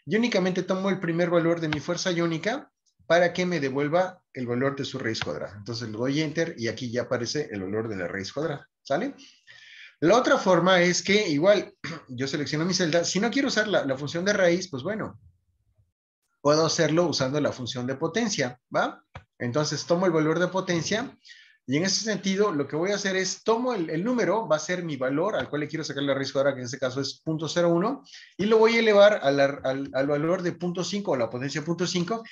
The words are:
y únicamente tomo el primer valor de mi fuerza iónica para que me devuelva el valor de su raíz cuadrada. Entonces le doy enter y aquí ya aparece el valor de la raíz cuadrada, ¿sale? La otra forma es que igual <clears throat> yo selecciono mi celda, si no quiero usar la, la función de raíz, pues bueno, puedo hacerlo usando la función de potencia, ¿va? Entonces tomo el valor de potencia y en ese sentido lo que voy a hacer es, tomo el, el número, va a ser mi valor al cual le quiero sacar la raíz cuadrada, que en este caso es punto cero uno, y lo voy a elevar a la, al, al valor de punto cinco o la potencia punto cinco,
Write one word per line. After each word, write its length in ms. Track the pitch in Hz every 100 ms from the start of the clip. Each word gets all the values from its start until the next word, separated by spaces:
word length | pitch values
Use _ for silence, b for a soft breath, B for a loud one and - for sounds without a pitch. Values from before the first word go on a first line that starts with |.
y 100 | 143
únicamente 480 | 214 233 196 185 180
tomo 260 | 185 185 196
el 120 | 185
primer 280 | 170 165 175
valor 300 | 170 165 170
de 80 | 156
mi 140 | 151
fuerza 300 | 170 170 190
iónica 600 | 170 170 160 208 285 - _ _ _ -
para 260 | 170 175
que 120 | 175
me 140 | 180 165
devuelva 640 | 135 135 147 170 185 - _
el 120 | 135
valor 300 | 120 123 135
de 100 | 135
su 140 | - 131
raíz 220 | 117 107
cuadrada. 340 | - 76 73 101
Entonces 320 | 101 117 110
le 80 | 107
doy 240 | 131 143
enter 320 | 156 160 165 127
y 100 | 113
aquí 240 | 107 123
ya 120 | 120
aparece 440 | 117 120 117 151 -
el 120 | 101
valor 240 | 92 107 113
de 80 |
la 120 | 98 85
raíz 240 | 95 95
cuadrada, 380 | 139 156 139 - _
¿sale? 320 | - 151 277 - B B B B B B B B
La 160 | 160
otra 220 | 240 320 269
forma 440 | 196 170 180 180
es 200 | 175 170
que 260 | - 208 190
igual 440 | 143 190 196 - _
<clears throat> 280 | - 160 -
yo 180 | 120 135
selecciono 380 | 156 139 151
mi 80 | 180
celda, 300 | 180 165 170
si 160 | 170 185
no 120 | 233
quiero 160 | 269 262
usar 200 | 214 214
la, 180 | 160
la 120 | 139 131
función 280 | 143 165
de 80 | 190
raíz, 360 | 196 175 180 -
pues 140 | 127
bueno, 360 | 165 214 107 - - _ _ _ _ _ _ _ _ _ _ _
puedo 240 | 143 151
hacerlo 420 | 156 - 151 165 170
usando 320 | 127 131 147
la 140 | 123
función 340 | - 120 123 123
de 80 |
potencia, 640 | 135 160 220 233 151 127 - _
¿va? 280 | 147 262 - _ - _ -
Entonces 460 | 120 147 151 151
tomo 200 | - 175
el 60 | 185
valor 260 | 160 156 165
de 100 | 175
potencia 680 | 185 185 170 - 214 269 - B B B B -
y 60 |
en 80 | 147
ese 220 | 190 -
sentido 480 | 220 190 190 190 208
lo 120 | 147
que 120 | - 151
voy 140 | 190
a 40 |
hacer 220 | 196 196 190
es, 260 | 185 -
tomo 300 | 214 226 254
el, 160 | 214 156
el 120 | 160
número, 460 | 226 240 175 170 156
va 80 |
a 40 | 151
ser 260 | - 180
mi 100 | 170
valor 400 | 131 127 143 202
al 140 | 165 123
cual 100 | 147
le 80 | 151
quiero 160 | 160
sacar 180 | 147 135
la 100 | 143
raíz 180 | 135 135
cuadrada, 240 | 139 139
que 60 | 127
en 40 |
este 140 | 120 -
caso 220 | 127 135
es 180 | 135 -
punto 300 | 160 156 156
cero 180 | 175 175
uno, 360 | 170 220 277 B B B -
y 80 |
lo 120 | 208 226
voy 200 | 226 233
a 20 |
elevar 400 | 220 202 202 208
a 100 | 139
la, 280 | 139 139 139
al, 240 | 131 135 139
al 140 | 131 143
valor 360 | 147 160 185
de 100 | 175
punto 320 | - 175 180
cinco 260 | 170 202 196
o 60 | 135
la 120 | 113
potencia 360 | 123 139 156
punto 200 | 151 175
cinco, 380 | 180 180 175 226 B